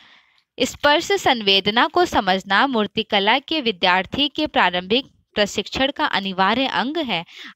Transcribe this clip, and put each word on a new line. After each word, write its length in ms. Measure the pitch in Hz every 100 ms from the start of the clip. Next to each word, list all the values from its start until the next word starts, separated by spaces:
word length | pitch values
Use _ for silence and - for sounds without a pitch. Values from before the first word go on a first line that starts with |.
| _ _ _ _ _ -
स्पर्श 480 | 262 - 294 311 330
संवेदना 760 | 392 349 247 196 196 202 226 311
को 180 | 359 359
समझना 640 | 294 190 190 202 196 269
मूर्तिकला 720 | 233 208 226 214 208 196 269
के 220 | - 320
विद्यार्थी 680 | 233 175 185 180 185 - 285
के 180 | - 302
प्रारंभिक 580 | 254 180 180 185 240 - _ _
प्रशिक्षण 580 | - 202 - - - 269
का 140 | - 302
अनिवार्य 640 | 190 196 185 190 233 262
अंग 300 | 170 240 330
है। 280 | 262 170 170 - -